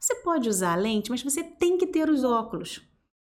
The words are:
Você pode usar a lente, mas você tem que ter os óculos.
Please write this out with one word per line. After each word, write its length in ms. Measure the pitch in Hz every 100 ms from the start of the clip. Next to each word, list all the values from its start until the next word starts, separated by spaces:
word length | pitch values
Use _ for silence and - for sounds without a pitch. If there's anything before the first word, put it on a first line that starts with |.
Você 140 | - 453
pode 260 | 349 330 233
usar 240 | 190 180
a 40 | 170
lente, 340 | 214 214 208
mas 120 | 247
você 220 | 277 311
tem 320 | 330 - 349 359
que 100 | 359
ter 220 | 320 311
os 160 | 294
óculos. 560 | 247 233 226 - 170 - - _ _ _ _